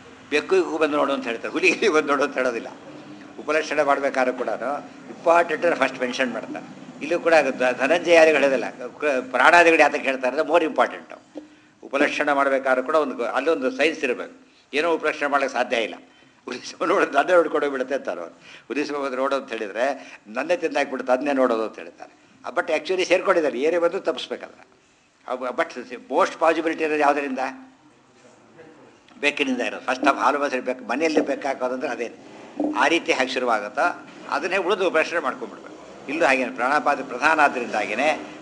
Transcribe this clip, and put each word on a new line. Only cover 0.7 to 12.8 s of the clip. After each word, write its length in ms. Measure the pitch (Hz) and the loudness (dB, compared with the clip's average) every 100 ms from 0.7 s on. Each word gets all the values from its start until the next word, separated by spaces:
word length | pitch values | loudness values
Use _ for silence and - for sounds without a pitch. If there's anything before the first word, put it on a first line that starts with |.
| 156 | 0
ಬಂದು 200 | 151 147 | 0 2
ನೋಡು 160 | 135 | 0
ಅಂತ 100 | 135 | -2
ಹೇಳ್ತಾರೆ, 300 | 123 113 107 | -4 -6 -6
ಹುಲಿಗೆ 360 | 156 180 - 226 | 0 0 2 2
ಬಂದು 180 | 156 151 | 2 2
ನೋಡು 160 | 139 | 0
ಅಂತ 100 | 127 | 0
ಹೇಳೋದಿಲ್ಲ. 340 | 131 127 117 - - - - - - - - | 0 -2 -2 -8 -14 -18 -20 -18 -20 -18 -12
ಉಪಲಕ್ಷಣ 420 | 131 156 151 147 | -4 -2 0 0
ಮಾಡ್ಬೇಕಾದ್ರೂ 520 | 143 139 139 131 127 | 2 2 0 0 0
ಕೂಡ 140 | 117 113 101 120 143 - - - | 0 -4 -4 -4 -6 -10 -18 -18
ಇಂಪಾರ್ಟೆಂಟ್ 680 | - 170 170 165 151 170 139 | -4 2 4 4 0 0 2
ಫಸ್ಟ್ 240 | 131 131 | 0 0
ಮೆನ್ಷನ್ 340 | 123 127 131 | -4 -2 -2
ಮಾಡ್ತಾರೆ. 480 | 113 - 98 - - - - | -2 -8 -12 -12 -18 -20 -12
ಇಲ್ಲೂ 180 | 147 175 | -4 -2
ಕೂಡ 140 | 165 | 4
ಧ-, 440 | 160 135 127 127 120 | 4 4 2 0 2
ಧನಂಜಯ 360 | 135 175 165 | 2 2 6
ಯಾರಿಗೂ 240 | 170 160 147 | 8 8 6
ಹೇಳೋದಿಲ್ಲ. 320 | 139 127 98 | 4 2 -2
ಕ-, 600 | - 123 - 151 131 127 | -8 -14 -4 -2 -2 -2
ಪ್ರಾಣಾದಿಗಳು 480 | 123 139 175 170 160 | 4 6 8 8 8
ಯಾತಕ್ಕೆ 260 | 147 143 120 | 4 4 -2
ಹೇಳ್ತಾರೆ 220 | 131 127 | -2 -2
ಅಂದರೆ 200 | 139 151 | -2 2
ಮೋರ್ 160 | 165 | 2
ಇಂಪಾರ್ಟೆಂಟು. 840 | 156 131 113 92 - - - - - - _ _ | 2 2 0 0 -14 -20 -18 -20 -20 -20 _ _
ಉಪಲಕ್ಷಣ 500 | - 139 143 - 147 | -8 0 0 0 0
ಮಾಡ್ಬೇಕಾದ್ರೂ 500 | 143 139 135 131 127 | 2 2 2 2 0